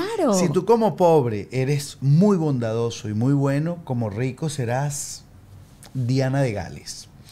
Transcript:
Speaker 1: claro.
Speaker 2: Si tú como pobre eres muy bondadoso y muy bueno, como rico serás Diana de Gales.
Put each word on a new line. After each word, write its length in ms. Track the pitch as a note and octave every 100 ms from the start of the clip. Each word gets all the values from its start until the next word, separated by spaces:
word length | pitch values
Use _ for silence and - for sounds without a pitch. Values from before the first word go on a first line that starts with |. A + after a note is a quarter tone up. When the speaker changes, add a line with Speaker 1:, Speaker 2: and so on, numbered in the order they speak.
| F#4+ A4
Speaker 1:
claro. 160 | C#4+
Speaker 2:
Si 160 | F#3+ F3+
tú 160 | F3
como 320 | F#3 A#3 G#3+ C#3+
pobre 500 | F3 D#3 A#2+ G#2 -
eres 460 | B2+ C3 C#3+ - -
muy 360 | C#3 D#3 G#3 F#3
bondadoso 720 | D#3 B2+ A2+ A#2 A#2 - G#2
y 60 |
muy 200 | G#2+ C3
bueno, 440 | C#3+ C#3 C#3+ D#3+ E3+
como 240 | - A#2+ A2
rico 380 | G2+ C3 - D#3+
serás 760 | - A#2 B2+ C#3+ C#3+ - - - - - - - - -
Diana 480 | C3 A#2+ C3 C3 C#3
de 120 | C3
Gales. 560 | G2+ E2 C#2+ - - - - -